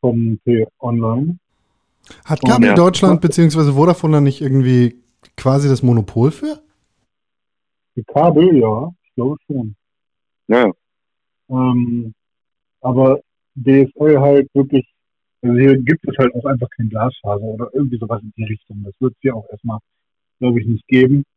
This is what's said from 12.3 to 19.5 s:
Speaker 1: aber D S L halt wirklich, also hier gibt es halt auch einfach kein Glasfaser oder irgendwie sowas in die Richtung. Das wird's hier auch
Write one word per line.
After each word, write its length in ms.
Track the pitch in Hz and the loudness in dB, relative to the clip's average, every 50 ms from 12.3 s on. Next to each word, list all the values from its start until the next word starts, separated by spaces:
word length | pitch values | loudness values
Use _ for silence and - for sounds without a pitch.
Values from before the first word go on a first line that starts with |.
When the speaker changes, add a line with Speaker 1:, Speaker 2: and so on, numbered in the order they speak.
| _ _ _ _ _ _ _ _ _ _ | _ _ _ _ _ _ _ _ _ _
Speaker 1:
aber 380 | - 123 123 127 131 131 135 139 _ _ _ _ _ _ _ | -6 -4 0 2 2 2 2 0 _ _ _ _ _ _ _
D 280 | 135 120 127 135 139 | -6 0 2 4 4
S 80 | 139 135 _ | 2 0 _
L 240 | - 147 156 151 135 | -2 2 2 2 4
halt 280 | 139 143 143 143 139 - _ | 4 4 4 2 2 0 _
wirklich, 320 | 139 139 139 143 135 123 _ _ _ _ _ _ _ _ _ _ _ | -2 -2 0 -2 -2 -2 _ _ _ _ _ _ _ _ _ _ _
also 160 | - 120 120 120 | -4 0 2 4
hier 180 | 135 139 139 135 | 4 4 4 2
gibt 280 | 127 117 160 - - - | 2 -2 -2 -2 -2 -10
es 80 | - - | -4 -2
halt 160 | 131 123 - | -2 -2 -2
auch 100 | 120 117 | -4 -4
einfach 240 | 139 135 120 120 - - | -4 -4 -4 -4 -8 -8
kein 120 | - 117 107 | -8 -8 -6
Glasfaser 540 | 107 110 110 131 - - _ 104 104 101 | -4 -4 -6 -6 -6 -8 _ -8 -6 -6
oder 280 | 107 110 110 107 120 113 | -6 -10 -10 -10 -12 -8
irgendwie 260 | - 135 143 135 120 113 | -4 -4 -4 -4 -4 -8
sowas 220 | 113 104 113 104 | -6 -8 -8 -10
in 100 | 110 107 - | -10 -14 -12
die 80 | - 110 | -12 -10
Richtung. 380 | 107 110 107 _ _ 104 104 101 | -10 -10 -12 _ _ -16 -16 -16
Das 100 | 101 - _ | -16 -10 _
wird's 180 | 131 127 120 _ | -6 -6 -6 _
hier 140 | - 135 123 | -6 -6 -6
auch 120 | 113 - - | -6 -14 -16